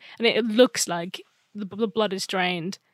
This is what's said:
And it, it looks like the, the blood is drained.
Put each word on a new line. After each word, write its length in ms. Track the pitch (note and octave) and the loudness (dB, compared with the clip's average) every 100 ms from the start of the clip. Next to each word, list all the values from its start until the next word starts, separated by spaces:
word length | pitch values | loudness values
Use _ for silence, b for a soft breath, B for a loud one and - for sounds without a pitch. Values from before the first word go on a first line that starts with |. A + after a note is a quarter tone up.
| B B | B B
And 80 | A3+ | 2
it, 120 | - | 2
it 80 | A#3 | 4
looks 420 | G#3+ B3+ - - | 6 6 4 -2
like 340 | E3+ F3+ - - _ _ | -4 -6 -10 -18 _ _
the, 120 | G#3 G3 | -12 -10
the 200 | G3+ A3+ | -4 -2
blood 240 | A3 G#3 | 0 -2
is 120 | F#3+ - | -2 -4
drained. 540 | F#3+ F3+ F3+ E3+ - _ | -2 0 -2 -6 -10 _